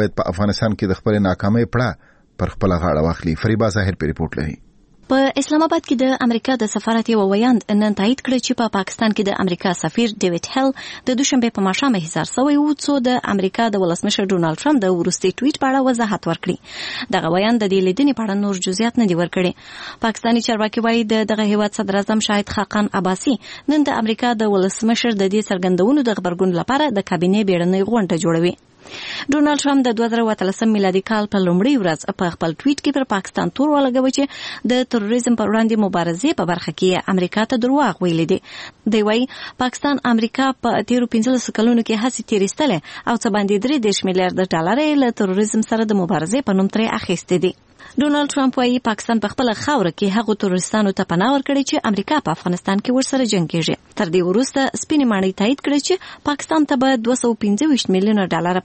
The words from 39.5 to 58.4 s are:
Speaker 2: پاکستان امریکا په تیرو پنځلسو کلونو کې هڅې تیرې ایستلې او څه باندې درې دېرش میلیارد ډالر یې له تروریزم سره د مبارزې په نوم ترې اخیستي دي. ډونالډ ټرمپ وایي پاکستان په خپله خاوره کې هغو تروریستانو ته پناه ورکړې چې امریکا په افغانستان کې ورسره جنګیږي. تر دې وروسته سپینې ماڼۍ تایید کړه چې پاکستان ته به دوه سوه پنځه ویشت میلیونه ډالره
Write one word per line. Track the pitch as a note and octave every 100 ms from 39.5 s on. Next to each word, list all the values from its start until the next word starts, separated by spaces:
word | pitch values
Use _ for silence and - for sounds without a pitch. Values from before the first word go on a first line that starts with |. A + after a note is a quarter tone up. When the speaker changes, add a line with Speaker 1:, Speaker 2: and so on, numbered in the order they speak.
| -
Speaker 2:
پاکستان | B3+ - C#4+ C#4 B3
امریکا | A3+ A3+ - C4+ C4 A#3+
په | - G#3
تیرو | B3 A#3+ A3+
پنځلسو | A#3 B3+ - -
کلونو | A3+ A#3 A3
کې | A3
هڅې | B3 - -
تیرې | G#3+ G3
ایستلې | - D4 E3+ - - -
او | A#3
څه | A#3
باندې | G3+ G3+ G#3
درې | B3+ D4+
دېرش | G#3+ F#3+ F#3+
میلیارد | F3+ F3+ F3+ F#3
ډالر | E3 E3+ B3 D4+
یې | C#4+
له | B3 A3+
تروریزم | G3 F#3 G#3+ A3 A3
سره | A3+
د | A3 G3+ F3
مبارزې | D#3+ D#3+ B3+ B3
په | F#3+
نوم | F#3+ G#3+
ترې | A3+ A3
اخیستي | - F3 - F3+
دي. | F3+ - _ _ -
ډونالډ | - D4 D4 C#4+
ټرمپ | C#4+ C4 C4
وایي | B3 B3 A#3
پاکستان | G#3 - A#3
په | G#3
خپله | - B3 G#3
خاوره | - C#4+ F3
کې | - G3+ G#3
هغو | A3 G#3
تروریستانو | G3+ F3+ - G#3+ G3+ G3
ته | F#3+
پناه | E3+ A3+
ورکړې | C#4 C#4 C#4 C4+
چې | D#4 A3
امریکا | G3+ - D4+ -
په | E3
افغانستان | F#3 F3 - G3
کې | B3+ B3
ورسره | B3+ C4 A#3
جنګیږي. | G3+ D#3 E3+ D#3+ - _ -
تر | F3+
دې | F3+ F3
وروسته | G3+ C4 C#4 C4+ -
سپینې | - D#4 B3
ماڼۍ | G3 F#3+ -
تایید | G#3 C#4 -
کړه | C#4+ -
چې | F#4 - - -
پاکستان | C#4+ - D#4+ C#4+
ته | C#4
به | C4+ C4
دوه | A3+ B3+
سوه | A#3+ A3+
پنځه | G#3 G3+ D#4
ویشت | B3+ - F#3
میلیونه | G3+ G#3+ F3+
ډالره | E3